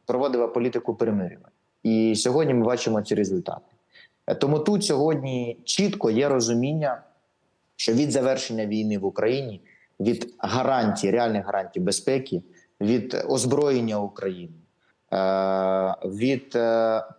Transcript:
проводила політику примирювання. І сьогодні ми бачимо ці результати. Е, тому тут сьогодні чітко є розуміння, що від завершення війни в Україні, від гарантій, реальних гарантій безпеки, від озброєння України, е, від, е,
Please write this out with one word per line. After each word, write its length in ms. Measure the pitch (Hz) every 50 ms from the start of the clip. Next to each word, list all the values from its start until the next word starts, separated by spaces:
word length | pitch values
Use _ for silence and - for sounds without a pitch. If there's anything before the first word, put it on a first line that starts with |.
| _
проводила 420 | - 123 123 139 139 127 120 117 113
політику 460 | - 120 120 123 120 117 - - 113
примирювання. 540 | - 117 107 104 101 92 87 90 - - - _ _ _ _ _ _
І 320 | - 113 110 110 110 113 107
сьогодні 380 | 107 - 123 123 156 160 139 127
ми 100 | 120 110
бачимо 380 | 120 123 117 - 117 110 107
ці 120 | 101 - 107
результати. 460 | 104 101 95 95 90 - - - - - _ _ _ _ _ _ - - _ _ _ -
Е, 80 | - -
тому 240 | - 139 139 151 151
тут 260 | 151 202 208 190 -
сьогодні 720 | - 151 135 147 160 156 135 131 135 127 123 120 117 117 - -
чітко 460 | - - - 202 196 208 208 - 113
є 180 | 107 120 143 143
розуміння, 720 | 135 127 113 113 117 117 127 143 156 160 151 135 120 - - _ _ _ _ _ _ _ _ _ _ _ _ _ _
що 160 | - - 113
від 180 | 113 127 147 143
завершення 560 | 127 135 127 131 131 131 - - 113 110 107
війни 320 | 104 107 110 107 107 104 98
в 60 | 95
Україні, 560 | 95 - - 107 117 131 139 135 117 98 90 - _ - _ _ _ _ -
від 340 | 98 113 117 - - - - -
гарантій, 720 | - 196 110 127 127 131 135 123 113 208 196 - - 98
реальних 360 | 110 120 120 113 107 101 95
гарантій 340 | 98 98 98 92 - - 92
безпеки, 600 | 90 98 98 - - 135 135 135 131 - 90 87 - - - - _ _ _ -
від 440 | 101 107 123 120 - - - - - -
озброєння 720 | 135 127 120 123 139 143 147 143 135 123 117 110 107 104
України, 540 | 101 101 - - 98 95 92 90 87 80 82 80 - _ _ _ _ _ _ _ _ -
е, 840 | 95 95 95 95 95 95 95 95 95 95 95 95 95 95 95 95 95 - -
від, 480 | 95 98 104 120 135 139 127 135 - -
е, 460 | 120 117 117 113 113 113 113 110 110 - - -